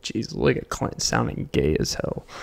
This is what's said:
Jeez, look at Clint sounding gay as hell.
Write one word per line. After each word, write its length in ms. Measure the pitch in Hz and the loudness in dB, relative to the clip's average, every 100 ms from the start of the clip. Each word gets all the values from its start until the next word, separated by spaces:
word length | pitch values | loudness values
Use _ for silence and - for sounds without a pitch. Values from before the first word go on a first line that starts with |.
Jeez, 320 | - 113 113 - | -4 -4 -4 0
look 220 | 139 131 | 2 2
at 120 | - | -2
Clint 320 | - - - | -4 -4 -2
sounding 480 | - 117 117 - - | 0 2 0 -2 0
gay 240 | - 139 - | 2 4 4
as 160 | 156 - | 2 0
hell. 300 | - - - - | -2 -4 -8 -14